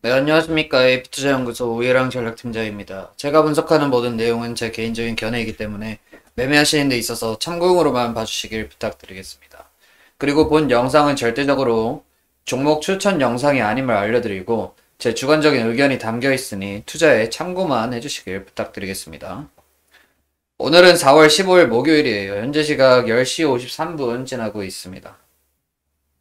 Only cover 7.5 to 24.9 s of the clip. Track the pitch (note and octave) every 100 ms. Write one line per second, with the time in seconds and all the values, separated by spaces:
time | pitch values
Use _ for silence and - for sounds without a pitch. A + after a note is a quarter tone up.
7.5 | E3+ F3 F3+ D3+ B2 A#2+ A2+ A2 - G2
8.5 | A2 G#2+ _ A2 - - F#2+ F#2 - _
9.5 | - - _ _ _ _ _ C#3 C#3+ D3+
10.5 | D3+ D3 A#2+ B2+ D3+ D3 C#3 A#2 A2+ C#3
11.5 | C3+ B2+ A2+ A2+ D3+ _ _ _ _ -
12.5 | B2+ C#3+ D3+ - F#3+ G3+ F3+ B2+ A#2+ C#3+
13.5 | C#3 G#2+ A#2 C3 G#2+ G#2 A#2+ G#2 G2 F2+
14.5 | A2+ F#2 _ _ _ B2 A2+ C3+ D#3 D3+
15.5 | C3+ A2+ A#2 C#3 B2 A2+ A#2 C3+ C3 -
16.5 | G2+ G2 G2+ - D#3 D#3+ A#2 A2+ - F3
17.5 | F3+ F3+ B2 A#2 A#2+ C#3 - - F#2+ F#2+
18.5 | - G#2+ - F#2+ F#2+ - D2 E2 F#2+ D3+
19.5 | _ _ _ _ _ _ _ _ _ _
20.5 | _ - E3 F3+ E3+ C#3 D3 D3+ D3+ F#3+
21.5 | F3+ C#3 A2+ C#3 D#3 C3 G#2 G2 G2+ A#2+
22.5 | D3 D3 C3+ C3 B2+ A2+ A2+ C3 - D#3
23.5 | B2 B2+ - E3 D#3+ B2+ B2 C3 B2 A2
24.5 | G#2+ F#2+ - F#2